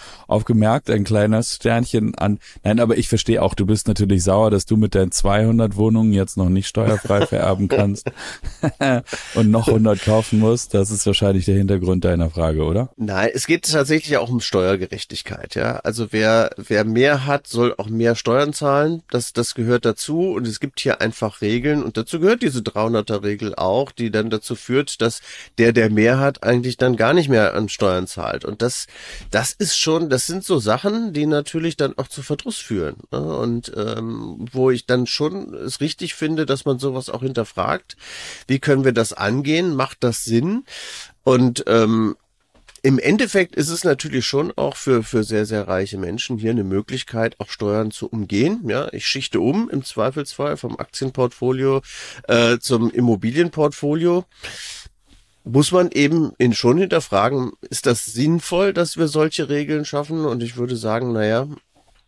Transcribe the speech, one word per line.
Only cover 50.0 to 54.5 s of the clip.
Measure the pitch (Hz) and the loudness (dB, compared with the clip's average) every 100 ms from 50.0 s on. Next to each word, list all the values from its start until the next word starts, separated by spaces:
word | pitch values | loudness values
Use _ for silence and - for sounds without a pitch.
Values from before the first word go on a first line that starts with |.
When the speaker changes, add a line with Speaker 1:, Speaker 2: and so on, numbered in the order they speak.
| 113 147 143 - 143 147 | -4 -4 -10 -6 -6 -4
Speaker 2:
vom | 120 120 | -8 -10
Aktienportfolio, | - - 135 131 123 - 123 131 135 135 - - - - - | -10 -8 -6 -2 -2 0 -2 0 0 0 -4 -16 -16 -14 0
äh, | 117 117 120 | 4 4 2
zum | - 120 117 | 2 2 2
Immobilienportfolio. | - 123 104 113 139 175 156 147 - 143 156 170 175 175 _ - | 2 2 2 0 0 0 2 -2 0 -2 0 2 0 -4 _ -16